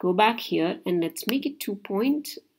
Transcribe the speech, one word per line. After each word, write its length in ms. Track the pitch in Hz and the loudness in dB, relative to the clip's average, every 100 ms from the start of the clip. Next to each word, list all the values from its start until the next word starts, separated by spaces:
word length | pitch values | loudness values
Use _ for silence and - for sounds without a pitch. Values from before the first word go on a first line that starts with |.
go 120 | 180 | 0
back 280 | 185 214 233 | 4 4 4
here, 400 | - 165 165 196 | -2 0 0 -2
and 160 | 185 175 | -2 0
let's 280 | 165 - - | 0 -4 -4
make 180 | 269 285 | -2 -2
it 140 | 285 | -6
two 160 | - 202 | -8 -8
point, 540 | - 196 254 294 - - - | -4 0 0 0 -4 -14 -18